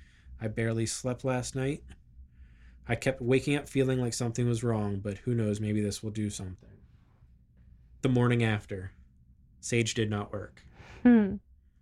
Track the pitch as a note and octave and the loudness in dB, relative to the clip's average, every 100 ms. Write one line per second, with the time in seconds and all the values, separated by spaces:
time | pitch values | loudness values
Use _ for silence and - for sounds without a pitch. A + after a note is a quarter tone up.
0 | - - - - A2 A2 A2+ A2+ A2+ - | -20 -20 -20 -10 -6 -2 -2 0 -2 -4
1 | B2+ B2 C3 B2+ B2 C3 C3 D3+ - - | -6 -4 -2 -2 -4 -4 -4 -4 -10 -20
2 | - - - - - - - - - A#2 | -20 -20 -20 -20 -20 -20 -20 -16 -4 0
3 | - C3 A#2+ C3 C3 C#3+ C#3 C3+ C3 C3 | 0 0 2 2 4 -2 0 0 2 2
4 | B2 - A#2+ A#2 A#2+ A#2 A#2+ A2 G#2 G2+ | -2 -2 -2 0 0 0 0 0 0 -2
5 | G#2 G2 - A#2+ G#2+ G#2 G#2+ G#2+ G#2 G2+ | -4 -6 -2 0 0 0 0 0 0 -4
6 | A2 G#2 G#2+ - F#2+ F#2 - G2 - - | -6 -4 -4 -6 -10 -12 -18 -20 -20 -20
7 | - _ - - _ - - - - - | -20 _ -20 -20 _ -20 -20 -20 -20 -4
8 | C3 B2 A#2+ A#2+ A#2 G#2 - G2 F#2+ - | 2 4 4 4 2 0 -4 -10 -10 -14
9 | - _ - - - - - A#2+ A2+ - | -20 _ -20 -20 -20 -16 -2 0 2 0
10 | G#2+ G#2 G2+ G2+ G2 - - - - - | 0 -2 -4 -8 -12 -18 -20 -20 -20 2
11 | B3 A#3+ G3+ G3+ - - _ _ | 6 8 6 -2 -10 -20 _ _